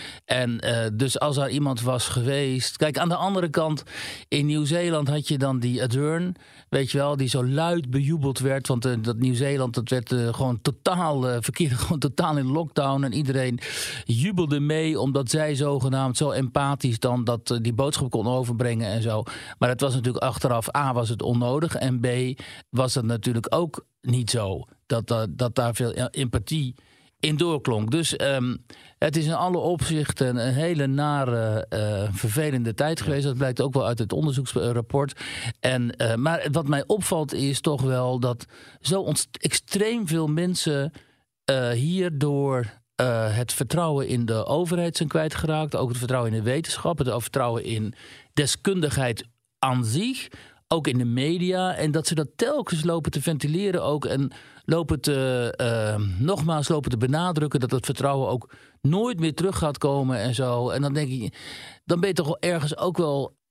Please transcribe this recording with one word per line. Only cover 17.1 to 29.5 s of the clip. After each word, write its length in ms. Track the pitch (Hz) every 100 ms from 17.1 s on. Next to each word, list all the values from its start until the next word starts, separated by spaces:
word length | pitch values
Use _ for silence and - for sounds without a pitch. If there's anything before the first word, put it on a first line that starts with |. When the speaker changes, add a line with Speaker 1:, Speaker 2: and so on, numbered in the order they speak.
| 123
Speaker 1:
dat, 280 | 117 117 -
eh, 60 | 120
die 120 | 117
boodschap 360 | 110 139 - 131
kon 180 | 120 107
overbrengen 600 | 127 123 117 123 113 110
en 140 | 113
zo. 220 | 113 107 107 - - -
Maar 120 | 123
het 120 | 127
was 120 | 139
natuurlijk 300 | 127 120 117
achteraf, 520 | 131 - 131 117 113 143
A, 180 | 135
was 160 | 120 117
het 120 | 113
onnodig. 480 | - 120 120 143 160
En 280 | - 131 127
B, 80 | 123 123 127 131 - - -
was 260 | 120 127 135
het 100 | 113
natuurlijk 500 | 117 127 117 - 160
ook 300 | 170 - - _
niet 280 | 123 123 110
zo 340 | 117 98 95 - _ -
dat, 220 | 117 -
dat, 200 | 117 110
dat 240 | - 123 117
daar 180 | 117 113
veel 160 | 120 -
e-, 100 | 127
empathie 640 | - 127 117 - 160 127 - _ _ _ _
in 180 | 156 151
doorklonk. 540 | 170 151 139 110 110
Dus, 240 | 156 151 -
ehm, 400 | 139 135 123 - - - - -
het 200 | 151 156
is 80 | 151
in 80 |
alle 240 | 156 180